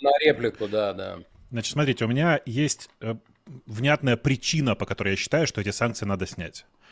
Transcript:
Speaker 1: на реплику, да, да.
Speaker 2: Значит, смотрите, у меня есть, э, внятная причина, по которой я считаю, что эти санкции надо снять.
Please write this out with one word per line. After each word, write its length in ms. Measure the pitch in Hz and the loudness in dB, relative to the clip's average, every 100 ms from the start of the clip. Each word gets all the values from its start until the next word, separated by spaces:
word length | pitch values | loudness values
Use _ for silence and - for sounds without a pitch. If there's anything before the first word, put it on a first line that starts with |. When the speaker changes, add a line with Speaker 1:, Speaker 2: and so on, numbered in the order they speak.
Speaker 1:
на 160 | 139 143 | 4 6
реплику, 480 | 151 143 117 - 104 | 4 4 0 -2 -2
да, 240 | 107 101 | 0 0
да. 260 | 95 95 90 - - - | -2 -8 -12 -16 -20 -8
Speaker 2:
Значит, 200 | 117 - | -6 -2
смотрите, 300 | 143 143 - 113 | 0 0 2 0
у 20 | |
меня 320 | 127 170 147 - | 2 4 2 0
есть, 440 | 120 147 - - - | 0 0 -2 -10 -10
э, 140 | 110 113 _ _ - 131 - | -8 -8 _ _ -20 -18 -10
внятная 520 | 107 139 151 135 117 | -2 2 2 2 2
причина, 580 | 139 135 - 160 131 101 | 2 0 0 0 0 0
по 100 | 101 | -2
которой 260 | 95 98 | -4 -2
я 40 | 98 | -2
считаю, 320 | - 151 160 | 0 0 0
что 140 | - | -2
эти 80 | 101 | -4
санкции 340 | - 117 107 101 | -2 -2 -2 -4
надо 200 | 95 92 | -4 -4
снять. 380 | - 82 - - _ - | -8 -12 -12 -20 _ -20